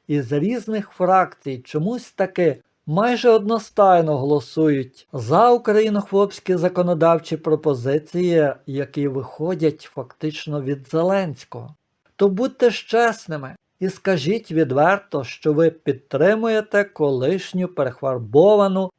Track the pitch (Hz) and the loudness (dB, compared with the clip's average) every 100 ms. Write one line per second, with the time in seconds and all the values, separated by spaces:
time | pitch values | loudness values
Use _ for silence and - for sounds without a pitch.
0 | - 147 120 147 175 240 214 220 208 - | -6 -4 -2 -2 -2 -4 -4 -8 -8 -4
1 | 180 185 170 - - 131 - 151 170 247 | 2 2 2 -4 -12 -12 -8 -4 -4 -6
2 | - - 185 185 170 127 _ _ - 160 | -10 -6 -4 0 0 0 _ _ -6 -2
3 | 233 240 247 220 208 226 214 - 196 175 | 0 2 4 4 2 -4 -4 2 6 6
4 | 160 147 139 147 - - 156 143 127 _ | 4 0 0 -2 -2 0 2 2 -4 _
5 | _ 139 113 165 240 240 240 214 220 208 | _ -10 0 4 4 4 2 0 2 -2
6 | 196 196 196 - - 180 175 180 175 170 | 0 0 0 -2 -4 0 0 0 0 2
7 | 165 165 165 156 160 156 156 131 120 147 | 2 2 0 -6 -2 0 0 -2 -2 -2
8 | 151 175 180 170 147 131 - 139 135 - | -4 -4 0 2 2 -2 -8 -8 -6 -4
9 | 143 131 123 - 160 180 156 156 - - | -4 -4 -10 -8 -6 -2 -2 -4 -12 -14
10 | 127 - 156 151 - 147 135 139 131 160 | -14 -10 -10 -8 -8 -8 -6 -8 -6 -2
11 | 175 196 185 131 - 120 117 156 _ _ | 0 -2 -4 -10 -16 -18 -18 -20 _ _
12 | _ _ 202 190 262 262 247 - - 233 | _ _ 0 0 -4 0 0 0 -2 0
13 | 233 220 - 156 131 - _ _ 190 - | 0 -2 -10 -12 -12 -18 _ _ -6 -4
14 | 196 180 135 220 226 160 151 131 160 196 | -2 -2 0 -4 -2 0 0 2 2 2
15 | - 151 120 - 156 151 165 160 - 135 | -2 -8 -8 -6 -2 2 2 0 -6 -6
16 | _ 135 175 220 226 214 214 202 202 - | _ 0 2 2 0 -2 0 -2 -2 -2
17 | 151 131 131 185 - 185 180 180 131 120 | -2 0 -2 -4 -6 -6 -6 -4 -6 -4
18 | 135 127 110 127 190 214 196 190 185 | -6 -6 0 4 6 6 4 0 -4